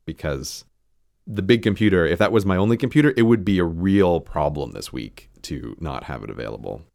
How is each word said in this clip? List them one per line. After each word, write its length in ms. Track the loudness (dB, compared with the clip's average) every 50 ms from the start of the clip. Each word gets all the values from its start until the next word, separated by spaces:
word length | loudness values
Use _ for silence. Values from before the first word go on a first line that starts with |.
| _
because 600 | -12 -12 -8 -6 -6 -6 -6 -8 -10 -14 -14 -18 _ _ _ _ _ _ _ _ _ _ _ _
the 160 | -8 -6 -6
big 220 | 2 4 4 4 4
computer, 420 | 0 0 4 2 4 4 4 4
if 140 | 2 2 2
that 120 | 0 2
was 140 | 2 2 2
my 120 | 2 2 2
only 180 | 2 2 2
computer, 380 | 0 0 0 2 4 4 4 4
it 80 | 4 4
would 220 | 4 4 2 2
be 140 | 0 0 2
a 40 | 0
real 560 | 0 -2 -2 0 2 4 4 4 4 4 0
problem 520 | -2 -4 -4 -2 -2 -2 -2 -4 -8 -8
this 200 | -10 -12 -14 -10
week 380 | -10 -10 -12 -12 -16 -20 -20 _ _ _ _
to 340 | -10 -10 -10 -10 -12 -12 -10
not 260 | -10 -8 -8 -10 -10
have 180 | -10 -12 -12 -10
it 60 | -12
available. 520 | -12 -10 -10 -10 -10 -10 -10 -12 -12 -12 -14 _ _